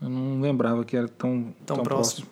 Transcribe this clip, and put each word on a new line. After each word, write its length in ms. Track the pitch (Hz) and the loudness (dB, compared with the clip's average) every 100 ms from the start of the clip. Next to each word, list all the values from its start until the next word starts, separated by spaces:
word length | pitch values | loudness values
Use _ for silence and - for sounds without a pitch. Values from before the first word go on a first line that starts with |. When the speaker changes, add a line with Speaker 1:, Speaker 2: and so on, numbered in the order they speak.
Speaker 1:
eu 80 | 123 | -4
não 320 | 127 131 135 | -2 -2 0
lembrava 420 | 143 131 117 117 | 2 2 2 2
que 140 | 113 123 | 0 0
era 100 | 120 | -2
tão, 460 | - 127 127 113 - - | -2 0 0 -2 -8 -4
Speaker 2:
Tão 100 | 143 | -2
Speaker 1:
tão 80 | |
Speaker 2:
próximo. 420 | 123 135 117 - | 0 2 0 -2
Speaker 1:
próximo. 20 | - | -10